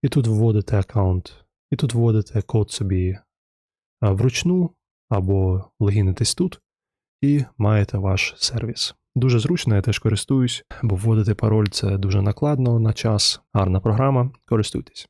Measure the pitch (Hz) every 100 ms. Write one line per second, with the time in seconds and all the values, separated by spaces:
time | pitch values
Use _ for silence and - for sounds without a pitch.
0 | 139 147 113 107 113 107 - 104 95 110
1 | 95 90 - - _ _ _ - 135 117
2 | 117 110 101 107 - 110 101 - 98 95
3 | 92 95 _ _ _ _ _ _ _ _
4 | 107 98 127 - 170 180 175 _ _ _
5 | _ 101 92 98 95 92 95 _ 101 104
6 | 95 90 113 - 180 - _ _ _ _
7 | _ _ 139 143 127 - 104 107 101 101
8 | 95 101 - - - 120 110 - - -
9 | _ - 127 120 107 175 - 104 95 104
10 | - 107 - 135 127 - _ - 117 95
11 | 110 110 104 104 110 107 104 - 101 98
12 | 98 98 98 104 147 143 127 117 113 107
13 | 117 104 - - _ 107 95 92 113 107
14 | 135 135 123 - _ 117 104 - - -
15 | -